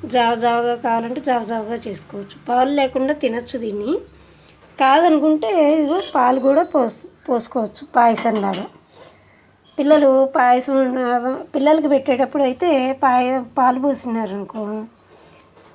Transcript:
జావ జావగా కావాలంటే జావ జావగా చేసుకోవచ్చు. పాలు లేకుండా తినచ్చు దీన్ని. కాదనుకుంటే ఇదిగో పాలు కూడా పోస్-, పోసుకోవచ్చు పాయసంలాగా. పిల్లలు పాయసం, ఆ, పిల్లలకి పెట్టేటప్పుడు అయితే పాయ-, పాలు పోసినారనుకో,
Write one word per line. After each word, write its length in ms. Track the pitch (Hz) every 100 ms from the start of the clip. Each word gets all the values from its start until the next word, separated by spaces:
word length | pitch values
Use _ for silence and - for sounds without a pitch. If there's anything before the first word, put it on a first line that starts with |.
జావ 300 | 285 247 233
జావగా 400 | 233 233 233 240 240
కావాలంటే 440 | 240 233 233 254
జావ 220 | 277 247
జావగా 320 | 208 226 214
చేసుకోవచ్చు. 680 | 233 233 185 - 208 196 - -
పాలు 220 | 247 262
లేకుండా 420 | 285 269 262 262
తినచ్చు 460 | 302 262 233 240 262
దీన్ని. 400 | 226 202 208 370 - - - - - _ - -
కాదనుకుంటే 960 | 269 285 339 311 311 311 320 381 294 311
ఇదిగో 240 | 294 349 392
పాలు 260 | 294 247 262
కూడా 220 | 262 285
పోస్-, 440 | 349 302 233 - - _ -
పోసుకోవచ్చు 580 | 240 233 254 214 - 285 254
పాయసంలాగా. 720 | 233 226 233 214 196 185 190 - _ - - _ _ _ _ _ _ -
పిల్లలు 540 | 285 302 285 262 269 285
పాయసం, 640 | 247 247 254 269 254 254
ఆ, 400 | 247 247 240 262 -
పిల్లలకి 340 | 294 277 311 302
పెట్టేటప్పుడు 540 | 277 269 247 254 294
అయితే 500 | 269 254 359 285 254
పాయ-, 520 | 262 277 247 247 262 240 -
పాలు 220 | 254 254
పోసినారనుకో, 1040 | 277 269 254 226 214 202 196 226 208 214 226 _ _ - - - - _ -